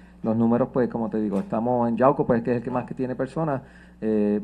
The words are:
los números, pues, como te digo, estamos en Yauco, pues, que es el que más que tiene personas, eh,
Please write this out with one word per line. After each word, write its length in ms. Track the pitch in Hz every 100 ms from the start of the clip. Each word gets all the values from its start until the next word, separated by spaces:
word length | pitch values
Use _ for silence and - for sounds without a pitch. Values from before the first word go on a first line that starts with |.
| - -
los 140 | 113 113
números, 320 | 117 120 123
pues, 160 | 135 117
como 220 | 120 113
te 100 | 110
digo, 200 | 107 98
estamos 480 | 98 110 117 123 120
en 80 | 113
Yauco, 280 | 127 147 131
pues, 160 | 117 117
que 80 |
es 40 | 120
el 40 |
que 80 | 117
más 140 | 123 120
que 80 | -
tiene 220 | 127 127
personas, 460 | 131 160 160 135 - - - -
eh, 400 | 110 107 104 104